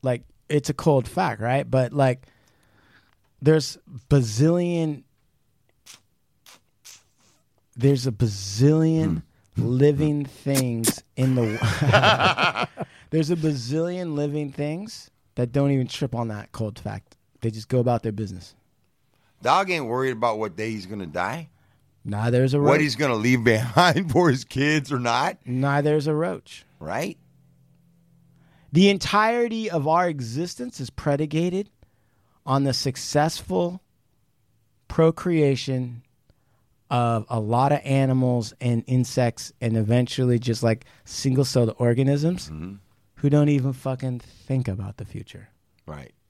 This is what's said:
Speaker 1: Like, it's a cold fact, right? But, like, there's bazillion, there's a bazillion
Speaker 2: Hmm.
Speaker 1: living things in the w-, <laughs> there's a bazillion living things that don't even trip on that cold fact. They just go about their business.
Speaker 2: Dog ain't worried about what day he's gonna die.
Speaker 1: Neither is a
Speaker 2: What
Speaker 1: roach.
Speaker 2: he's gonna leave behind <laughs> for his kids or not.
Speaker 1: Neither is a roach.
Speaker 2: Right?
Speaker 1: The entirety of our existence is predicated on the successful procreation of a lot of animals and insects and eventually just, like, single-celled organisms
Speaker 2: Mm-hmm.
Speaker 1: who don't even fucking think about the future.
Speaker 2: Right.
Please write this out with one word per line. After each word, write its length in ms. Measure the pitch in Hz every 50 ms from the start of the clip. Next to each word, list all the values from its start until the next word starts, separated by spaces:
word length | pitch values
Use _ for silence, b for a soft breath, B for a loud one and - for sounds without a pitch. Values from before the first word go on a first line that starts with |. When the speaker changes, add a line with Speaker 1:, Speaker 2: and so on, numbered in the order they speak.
| -
Speaker 1:
Like, 220 | 131 123 120 - - _ _ _ _
it's 180 | 147 147 139 -
a 60 | 147
cold 340 | - - 165 147 135 117 -
fact, 320 | - - 190 165 110 104
right? 280 | 104 117 127 139 139 117
But, 240 | 113 131 127 120 113
like, 340 | 143 139 131 123 127 - b b b b b b b b b b b b b b b b b b b _ _ _ _
there's 380 | - 139 156 160 143 - - - _ - - 120 _ _
bazillion, 920 | 147 143 123 110 104 110 143 160 170 175 175 175 175 170 165 156 147 135 - _ _ _ _ _ _ _ _ _ _ _ _ _ _ _ _ - - - _ _ _ _ _ _ _ _ _ - - _ _ _ _ _ _ - - - _ _ _ _ _ _ _ _ _ _ _ _ _ _ _
there's 300 | - 117 139 143 131 120
a 60 | 131 110
bazillion 1080 | 101 127 113 101 98 98 98 98 107 127 143 151 160 160 160 160 160 160 160 160 160 - _ _ _ _ _ _
Speaker 2:
Hmm. 60 | - 117 113
Speaker 1:
living 560 | 123 127 139 147 151 139 156 151 147 147 143
things 760 | 135 - - - 143 139 135 131 123 117 117 113 - - - - _ _
in 180 | - 131 131 131
the 80 | 127 120
w-, 1400 | 110 104 113 - 110 95 - 151 139 - 208 - 196 220 - 139 185 160 - 147 180 - 104 123 - - - 160 - -
<laughs> 140 | - - _
there's 200 | - 160 160 143
a 60 | 175
bazillion 800 | 170 156 160 147 135 117 117 135 156 165 175 180 180 180 170 151
living 380 | 147 147 147 143 151 147 143 135
things 580 | - 147 147 151 170 202 220 - - - _ _ _ _ _ _
that 180 | - 127 120 117
don't 180 | 143 139 139
even 160 | 139 135 127
trip 280 | 113 - - 147 131 -
on 140 | 117 120 117
that 240 | 107 104 110 - _
cold 260 | - 113 107 - -
fact. 380 | - 104 104 104 - _ _ _ _ _ _ _
They 100 | - 113
just 180 | 107 110 110 _
go 100 | - 127
about 240 | 120 123 120 113 -
their 100 | 113 104
business. 420 | 98 110 98 98 90 87 - - _ _ _ _ _ _ _ _ _ _ _ _ _ _ _ _ _ -
Speaker 2:
Dog 280 | 123 143 180 196 185
ain't 160 | 180 165 143
worried 260 | 113 117 127 131 131 127
about 260 | 113 117 120 110 107
what 180 | 110 107 82
day 140 | 85 107 113
he's 160 | 113 107 92
gonna 200 | 92 104 104 95
die. 420 | 82 73 87 87 98 123 165 165 156 _ _ _ _ _ _ _ _ _ _ _
Speaker 1:
Neither 400 | 104 101 104 110 120 120 123 131
is 100 | 135 127
a 60 | 143
Speaker 2:
What 120 | 143 143 139
Speaker 1:
roach. 80 | 151 151
Speaker 2:
he's 140 | 147 117
gonna 180 | 110 151 139 120
leave 260 | 110 107 120 127 127 113
behind 680 | 120 113 110 117 123 107 - 180 180 147 170 196 165
<laughs> 20 | -
for 180 | 156 180 170
his 140 | 135 135 -
kids 480 | _ - 131 139 147 151 156 139 110 143
or 60 | 127
not. 400 | 123 120 117 123 139 175 - - _
Speaker 1:
Neither 520 | - 123 127 135 139 139 143 143 151 151
is 100 | 156 139
a 80 | 151 156
roach. 500 | 151 160 180 185 - - - - - - _ _ _
Speaker 2:
Right? 400 | 76 78 90 113 156 147 - _ _ _ _ _ _ _ _ _ _ _ _ _ _ _ _ _ _ _ _ _ _ _ b b b b b b b b b
Speaker 1:
The 180 | 151 190 202
entirety 800 | 202 190 - - - 202 214 220 233 240 240 233 220 226 220 208
of 180 | 170 165 139 147
our 180 | 160 170 180 175
existence 720 | 165 143 123 113 113 135 170 175 - - 247 247 - -
is 100 | 131 120
predicated 800 | - - - 151 143 143 156 151 147 156 170 180 175 190 202 - _ _ _ _ _ _ _ _ _ _ _ _ _ _ _
on 200 | - 131 139 139
the 100 | 139 127
successful 1080 | - - 143 127 - - - - 156 147 165 - - - - 190 185 175 175 180 185 _ _ _ _ _ _ _ _ _ _ _ _ _ _ _ _ _ _ _ _ _ _
procreation 1120 | - - 160 160 165 - - 180 175 160 151 139 139 127 - - 135 127 127 123 120 117 - _ _ _ _ _ _ _ _ _ _ _ _ _ _ _ _ _
of 360 | 120 123 120 117 117 113 107 -
a 120 | 123 117
lot 320 | 107 104 113 120 131 143 147
of 80 | 143 -
animals 680 | - 135 139 135 131 131 131 127 127 123 123 113 107 - _
and 240 | - 123 120 117 117
insects 680 | - 127 127 123 - - - 127 117 117 - - - _ _
and 160 | - 117 110
eventually 600 | 113 110 104 117 123 123 120 - - 131 123 120 120
just, 240 | 113 123 117 107 -
like, 220 | 117 110 113 - b b b b
single-celled 720 | - - - - 139 131 127 135 131 - 131 120 113 110 -
organisms 680 | 123 120 120 117 135 135 143 143 147 160 180 180 - -
Speaker 2:
Mm-hmm. 260 | 78 78 80 92 98 101 _ _ _ _ _ _ _
Speaker 1:
who 140 | - - 143
don't 180 | 139 151 147 147
even 240 | 147 143 127 135 135
fucking 480 | 131 - 139 131 127 135 131 123 120
think 480 | - - - - - - 131 131 123 -
about 300 | 95 98 98 98 101 -
the 60 | 104
future. 440 | 98 - 107 - - - - 101 _ _ _ _ _ _ _ _
Speaker 2:
Right. 260 | - 78 73 67 - _ _ _ _